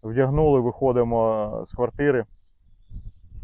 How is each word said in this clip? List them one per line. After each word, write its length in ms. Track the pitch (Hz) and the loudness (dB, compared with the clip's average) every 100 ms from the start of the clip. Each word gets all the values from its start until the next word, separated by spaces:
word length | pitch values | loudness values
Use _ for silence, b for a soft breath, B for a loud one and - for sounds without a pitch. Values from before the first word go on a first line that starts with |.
Вдягнули, 580 | 110 117 135 147 156 139 | -4 0 2 2 4 4
виходимо, 880 | 120 - 135 123 117 117 113 110 107 110 | 2 0 0 2 2 2 0 0 -4 -8
е, 40 | - | -10
з 60 | |
квартири. 520 | - 123 - 143 131 104 - _ _ _ - _ - - - - - | -6 -6 0 0 0 -2 -12 _ _ _ -20 _ -16 -16 -20 -20 -12